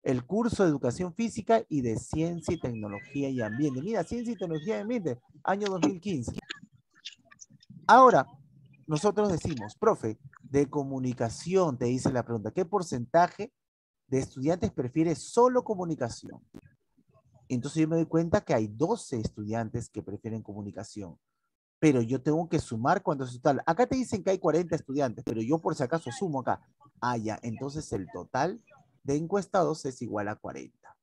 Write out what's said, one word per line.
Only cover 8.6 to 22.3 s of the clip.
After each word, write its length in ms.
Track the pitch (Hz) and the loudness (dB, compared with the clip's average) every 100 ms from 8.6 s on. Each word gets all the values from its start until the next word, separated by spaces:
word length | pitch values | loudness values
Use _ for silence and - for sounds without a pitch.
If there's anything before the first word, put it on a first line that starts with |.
| - _ - | -20 _ -2
nosotros 440 | 151 208 202 208 | 2 2 2 2
decimos, 460 | 160 - 135 107 - | 0 -2 -4 -6 0
"Profe, 420 | 220 175 113 110 - - | 2 2 -2 -6 -14 -20
de 280 | - 135 143 | -2 0 2
comunicación", 1120 | 147 139 135 127 123 117 - 165 190 170 123 | -2 -4 -2 -4 -2 -4 -4 0 2 2 2
te 60 | |
dice 280 | 120 127 135 | 0 0 0
la 120 | 127 | -2
pregunta, 260 | 117 117 107 | -2 -4 -4
"¿qué 140 | 175 | -4
porcentaje 880 | 180 202 170 131 117 165 175 - - _ _ _ _ _ _ | -2 -2 -2 -6 2 4 4 0 -14 _ _ _ _ _ _
de 100 | 131 | -2
estudiantes 540 | - - 135 180 185 | -2 -2 0 0 -2
prefiere 420 | - 123 160 165 | -2 -2 0 0
solo 480 | 151 - - 247 254 | 0 0 4 6 4
comunicación?". 800 | 247 190 175 151 117 - - - _ - _ _ _ _ _ _ _ _ _ | 0 -4 -4 -2 -4 -6 -14 -18 _ -20 _ _ _ _ _ _ _ _ _
Entonces 340 | 127 143 160 | -4 -2 0
yo 60 | 156 | 2
me 60 | |
doy 120 | 165 156 | 2 2
cuenta 340 | 165 170 202 | 2 2 0
que 120 | - | 2
hay 140 | 131 110 | 2 2
doce 540 | 110 165 233 - 120 | 0 0 0 -2 -4
estudiantes 680 | 101 - 104 113 110 120 113 | -4 -6 -4 -4 -4 -6 -8
que 120 | 107 | -10
prefieren 400 | 98 101 113 110 | -10 -10 -8 -10
comunicación, 800 | 107 104 101 90 - 104 92 69 _ _ _ _ _ _ | -10 -10 -10 -10 -12 -12 -14 -16 _ _ _ _ _ _
pero 240 | 156 131 | 4 6
yo 180 | 117 131 | 2 0
tengo 280 | 151 | 0